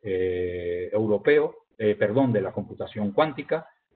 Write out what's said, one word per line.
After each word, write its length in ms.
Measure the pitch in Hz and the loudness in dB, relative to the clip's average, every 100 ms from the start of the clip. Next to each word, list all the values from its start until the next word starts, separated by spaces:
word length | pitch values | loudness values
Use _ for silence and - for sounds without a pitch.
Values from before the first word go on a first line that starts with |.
eh, 880 | 104 92 92 90 90 87 87 87 90 | -2 -2 0 -2 -4 -4 -6 -6 -2
europeo, 600 | 104 110 104 104 147 156 - _ _ | -2 2 2 4 4 2 -4 _ _
eh, 160 | 107 | 0
perdón, 380 | 101 104 113 135 | 2 2 2 2
de 100 | 110 | 2
la 100 | 95 | 0
computación 600 | - 98 - - - 104 | -6 -10 -10 -10 -4 -2
cuántica. 540 | 101 156 147 143 160 - _ _ | 2 0 0 -4 -4 -6 _ _